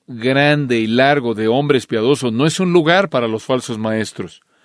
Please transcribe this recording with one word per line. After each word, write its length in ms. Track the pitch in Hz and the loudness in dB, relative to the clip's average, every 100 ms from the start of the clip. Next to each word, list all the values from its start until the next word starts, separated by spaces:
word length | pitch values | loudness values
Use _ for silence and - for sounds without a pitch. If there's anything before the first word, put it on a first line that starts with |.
| - | -16
grande 720 | 117 123 139 147 147 135 117 | -4 0 2 2 2 0 0
y 80 | 110 | 0
largo 460 | 120 139 143 120 | 2 2 2 -2
de 140 | 107 110 | -2 0
hombres 400 | 127 147 127 - | 0 2 0 0
piadosos, 460 | 113 120 143 123 | -2 0 0 -2
no 120 | 113 156 | 0 0
es 140 | 170 | 0
un 140 | 180 | 2
lugar 360 | 170 156 185 196 | 2 4 2 0
para 180 | 127 117 | -2 -2
los 160 | 110 | -4
falsos 360 | - 131 - 110 | -2 -4 -4 -6
maestros. 600 | 110 110 104 - 90 - _ _ | -2 -2 -4 -8 -14 -16 _ _